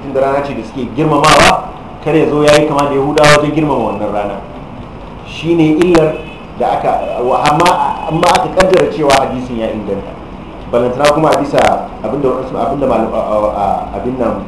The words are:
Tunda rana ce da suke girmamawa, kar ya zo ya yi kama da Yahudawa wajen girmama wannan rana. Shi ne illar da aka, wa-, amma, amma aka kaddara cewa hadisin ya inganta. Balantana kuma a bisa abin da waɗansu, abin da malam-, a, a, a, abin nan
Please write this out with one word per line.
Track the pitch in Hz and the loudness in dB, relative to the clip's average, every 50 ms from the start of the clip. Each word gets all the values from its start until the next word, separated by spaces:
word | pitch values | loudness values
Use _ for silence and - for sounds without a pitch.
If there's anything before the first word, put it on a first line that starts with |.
| 139 | -10
Tunda | 139 131 131 | -4 -2 0
rana | 135 135 139 143 139 | 0 0 0 -2 -2
ce | - - | -4 -6
da | 113 107 | -8 -10
suke | - - 139 120 110 - | -10 -8 -8 -8 -6 -4
girmamawa, | 127 156 156 147 139 143 151 151 - 214 - - - - - - - - - - - - | -2 0 2 2 2 4 4 6 6 6 4 4 2 -2 -8 -12 -14 -16 -16 -16 -8 -4
kar | 156 151 | 0 2
ya | 160 151 - | 2 2 2
zo | 151 147 151 | 2 4 4
ya | 147 151 151 | 6 6 6
yi | 151 | 4
kama | 151 143 139 143 139 | 2 0 0 0 0
da | 135 | 0
Yahudawa | 139 135 151 151 156 151 147 147 147 | 0 0 2 2 4 6 6 6 4
wajen | 151 151 151 | 4 2 0
girmama | 156 151 147 135 127 110 104 101 | 0 0 0 0 0 0 -2 -4
wannan | 104 104 101 98 | -4 -4 -4 -2
rana. | 104 104 101 98 - - - - - - - - - - - - - - - - - - | -2 -4 -4 -6 -8 -10 -12 -14 -14 -14 -14 -14 -14 -14 -14 -14 -16 -14 -14 -16 -16 -14
Shi | - - - - 165 170 | -14 -12 -6 -2 0 2
ne | 170 156 156 156 160 | 4 4 4 4 2
illar | 175 185 175 160 156 151 - - - - - - - - - - | 4 4 4 4 4 2 0 -4 -8 -12 -14 -16 -16 -16 -6 -4
da | 117 - - | -2 0 0
aka, | - - 131 - - - - - 110 123 | 0 0 0 0 0 -2 -4 -4 -2 0
wa-, | 123 123 123 | 0 0 2
amma, | 123 147 147 156 170 180 175 147 143 139 - - - - | 2 2 2 4 4 2 2 2 0 -2 -2 -4 -6 -4
amma | 156 165 175 175 - | 0 2 2 2 2
aka | - - 156 - 185 | 2 0 0 0 2
kaddara | 190 185 185 170 147 - | 2 4 4 4 2 0
cewa | - 156 156 139 - | 0 0 2 2 2
hadisin | 117 104 - 120 127 123 - 123 113 110 | 2 2 0 -4 -6 -6 -6 -6 -4 -4
ya | 110 | -4
inganta. | 98 110 101 95 98 95 95 - - - - - - - - - - - - - | -4 -6 -4 -6 -6 -6 -6 -10 -14 -14 -14 -14 -14 -14 -14 -14 -14 -14 -8 -2
Balantana | - 120 123 123 123 131 143 147 | 0 2 2 2 0 2 2 4
kuma | 147 156 156 147 | 4 4 2 2
a | 131 - | 2 2
bisa | 143 - - 143 - - - - - - - - - | 0 0 2 2 2 4 2 0 -2 -8 -10 -8 -6
abin | 214 - 151 | -4 -4 0
da | 139 131 | 0 0
waɗansu, | 120 - - 131 - | 0 0 -4 -6 -4
abin | - 117 117 135 143 | -4 -2 -2 -2 0
da | 139 | 0
malam-, | 123 117 110 110 101 | 0 2 0 0 0
a, | - 110 | -2 -4
a, | 101 101 107 107 104 107 | -2 0 0 0 0 0
a, | 101 101 101 98 92 - - - 95 101 | 0 0 0 0 0 -2 -4 -6 -8 -6
abin | - 123 127 127 | -4 -4 -4 -2
nan | 120 110 101 98 98 | -2 -2 -2 -4 -8